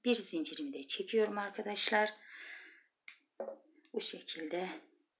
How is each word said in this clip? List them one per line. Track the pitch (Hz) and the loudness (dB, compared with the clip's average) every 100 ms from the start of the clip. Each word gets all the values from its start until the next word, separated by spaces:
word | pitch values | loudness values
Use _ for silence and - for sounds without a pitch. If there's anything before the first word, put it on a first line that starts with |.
Bir | 240 | 4
zincirimi | 226 - 165 147 - 143 | 4 4 -2 -2 -4 -6
de | 139 | -6
çekiyorum | 139 - 190 226 208 208 | -4 -4 2 4 4 2
arkadaşlar. | 202 - 202 202 - 214 214 - - - - - - - _ _ - - _ - - - _ _ _ | -4 -4 -2 0 4 6 4 0 -16 -16 -14 -14 -16 -20 _ _ -20 -20 _ -10 -8 -10 _ _ _
Bu | - | -4
şekilde | - - - - 156 175 185 214 - _ _ _ | -4 -6 -8 -8 -2 -2 -2 -4 -14 _ _ _